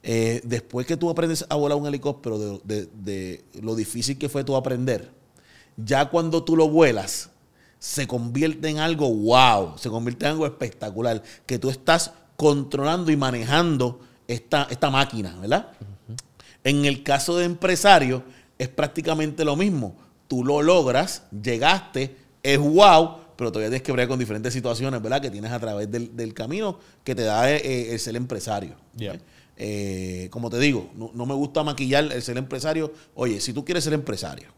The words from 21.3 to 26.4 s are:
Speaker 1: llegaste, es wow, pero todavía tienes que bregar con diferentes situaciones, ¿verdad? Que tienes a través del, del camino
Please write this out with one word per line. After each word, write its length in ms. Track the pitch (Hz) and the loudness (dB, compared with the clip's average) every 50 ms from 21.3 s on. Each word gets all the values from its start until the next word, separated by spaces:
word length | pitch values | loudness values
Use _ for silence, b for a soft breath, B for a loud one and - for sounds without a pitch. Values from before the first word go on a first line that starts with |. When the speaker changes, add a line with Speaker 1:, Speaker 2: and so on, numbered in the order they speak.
| - 104 107 | -14 -6 -4
Speaker 1:
llegaste, 720 | 127 120 113 127 156 185 190 - - - 175 135 135 B B B B B _ _ | -2 -2 2 4 4 4 4 0 -6 -6 -4 -4 -4 B B B B B _ _
es 140 | 139 139 143 | 2 2 4
wow, 600 | 147 147 156 180 208 202 175 160 165 160 160 - - - - | 4 4 8 10 10 12 12 10 8 6 -2 -12 -20 -20 -10
pero 160 | - 120 113 | -6 -6 -4
todavía 180 | - 110 107 110 | -2 -2 -2 -2
tienes 120 | 123 131 127 | -2 -4 -2
que 80 | - | -2
bregar 160 | 135 123 123 120 | 0 0 0 0
con 120 | 135 127 | 0 -4
diferentes 340 | 123 107 107 107 110 123 117 | -2 -4 -4 -6 -4 -4 -6
situaciones, 480 | 131 117 123 117 110 127 135 135 117 | -4 -4 -4 -4 -4 -4 -4 -4 -4
¿verdad? 200 | 107 113 127 143 | -4 -2 -2 -2
Que 80 | 139 131 | -2 -4
tienes 200 | 98 101 104 110 | -8 -8 -8 -8
a 80 | 123 120 | -8 -6
través 320 | 110 113 104 101 107 104 | -6 -6 -6 -6 -6 -6
del, 240 | 110 120 120 117 117 | -6 -8 -8 -8 -8
del 180 | 117 117 113 110 | -10 -10 -10 -8
camino 460 | - | -10